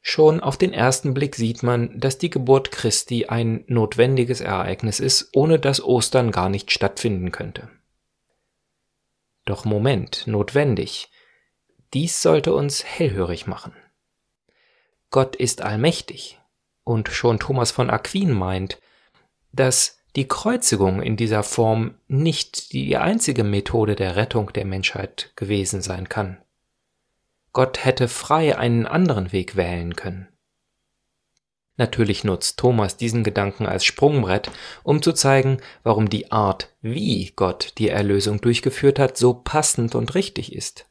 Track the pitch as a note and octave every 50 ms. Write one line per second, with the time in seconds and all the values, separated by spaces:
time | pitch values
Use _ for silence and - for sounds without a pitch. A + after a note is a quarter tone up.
0 | _ - - - D#3 D#3 D#3+ E3 - C#3 C3+ - F#3 F#3 - - A2+ C3 C3 -
1 | - C#3+ C3 C#3 D3 C#3+ - - A#2 A2+ A#2 - - A#2+ B2 A#2+ A#2 A#2+ - A2+
2 | - A#2+ - - - E3 - C#3 B2+ B2+ C3+ C3+ C3+ - - - - A2+ - -
3 | - - A#2+ A#2 - - A2+ A#2 A#2 A2+ A2+ A2+ - - B2+ A#2 G#2+ G#2 - -
4 | A#2+ B2+ C3+ B2+ A#2+ A#2+ B2 - - - G2 F#2 F2 - F#2+ - - A2 G2+ -
5 | B2+ C3+ - - - _ - C3+ C#3+ D#3+ E3 D3+ C#3 C#3 C#3 - - - B2+ A#2+
6 | A2 - - B2+ A#2+ A2+ G2+ - F2+ F#2+ G2 G2+ - - - - - G2 - -
7 | - A#2 G2+ F2+ F2+ F2+ - - - - - - - - _ _ _ _ _ _
8 | _ _ _ _ _ _ _ _ _ _ _ _ _ _ _ _ _ _ _ _
9 | _ _ _ _ _ _ _ _ _ - G2+ - - A2 G#2+ G#2 A2 C3+ C#3+ -
10 | - - - - - A2+ G#2+ G2+ G2+ - - C#3+ D3 C#3+ A2 - - - - -
11 | - _ _ _ _ _ _ _ _ _ _ _ _ _ _ _ _ _ - C3
12 | D#3 E3 - - - E3+ D#3 D3+ C#3 E3 D#3+ D3+ C#3+ C#3+ C#3 - - - - -
13 | E3+ C3+ F#2+ G2 F2+ E2+ F2 - - - F2 - - - - - _ _ _ _
14 | _ _ _ _ _ _ _ _ _ _ _ _ _ _ _ _ _ _ _ _
15 | _ _ - C3+ C3 C3 - - B2+ A#2+ - - - G#2 G#2+ G#2+ A#2+ E3 E3 -
16 | - - - - - - - _ _ _ _ _ _ _ _ _ _ - A#2 A2
17 | G#2+ - - - - A#2+ A#2 G#2 - - C3+ C3 A#2 - - - B2 B2 A2+ A2
18 | - - - F#3+ G3 F3 B2 G2 F#2 F#2 F#2+ F#2 F#2+ G2 - _ _ _ _ _
19 | _ _ _ _ _ _ _ _ _ _ - - C3+ C3 A#2+ - - - _ _
20 | _ _ _ C#3+ C3+ - D3+ - - G#3+ B3 A#3+ - - A#2 F#2+ G2 F#2 F#2 G2
21 | - - A2 G#2 A2+ G#2+ A2 G#2+ G#2 - - - A2+ A2+ A2 A2 A2+ A#2 - _
22 | _ _ C3+ C3+ D#3 E3 D#3 - - - - - - - - C3 C3+ C#3+ - -
23 | - E3 G#3+ A3+ - - C3 - G#2+ G#2 G2+ G2+ G2 - - A#2 G#2+ G#2+ G#2 -
24 | G2 F#2 F2 G2 A2+ - - A2+ G#2 - - G#2 G2+ G2 F#2+ F#2+ F#2 - - G2+
25 | G2 - _ - - _ _ - G#2 G2 G#2 G2+ F#2+ F#2+ - F#2+ F2+ - F#2 F2+
26 | F2+ - - A2 G2+ F#2 F#2+ - _ _ _ _ _ _ _ _ _ _ _ _
27 | _ _ _ _ _ _ _ _ _ _ - B2+ B2+ C3 - - - C3 B2+ -
28 | B2+ A#2 - - - - D3+ D#3+ E3 D3 - - - A#2+ A#2+ A#2 A2+ - - E3
29 | F#3 E3 B2+ G2+ F#2 F2 G2 F#2+ F2+ - - F#2+ F2 E2+ F2+ F2 E2+ E2+ E2+ -
30 | - F#2+ F2+ F#2+ F#2+ _ _ _ _ _ _ _ _ _ _ _ _ _ _ _
31 | _ _ _ _ _ _ _ _ _ _ _ _ _ _ _ - B2 - - -
32 | A2+ G2+ G2 - - G#2 F#2 - - - - - - B2 B2 A2+ G#2 F#2+ - -
33 | A#2+ A#2 G#2+ A#2+ A2 A2 - - G2+ G2 - - A2 G2+ F#2 F#2+ - - - -
34 | C#3 D3 D3+ C3+ G#2+ F#2 F#2 G#2 - - - - - - - - _ - D3 D3+
35 | D3 E3+ D#3+ - - C3+ C#3 C3+ C3 C3+ C3+ - - - - _ _ A2+ A2 G#2+
36 | G#2+ G2+ G#2+ G#2+ - - - A2 G#2 G2 F#2+ - - - _ _ - A2 A#2+ D#3+
37 | G#3 F3+ A#2+ F#2+ F2+ - _ - F#2+ F#2 F2+ - - - _ - A2 G2+ - G2+
38 | G2+ G2+ G2 G2+ - G#2 G#2 G2+ - A#2+ A#2+ - - C3 - - - C#3 C3+ -
39 | C#3 B2 - - A#2+ B2 A#2+ A#2+ _ - - D#3 D3+ - - - A#2 A2+ - A#2+
40 | A#2 A#2 C3+ F3+ G3 - - - - - - - - - _ - - _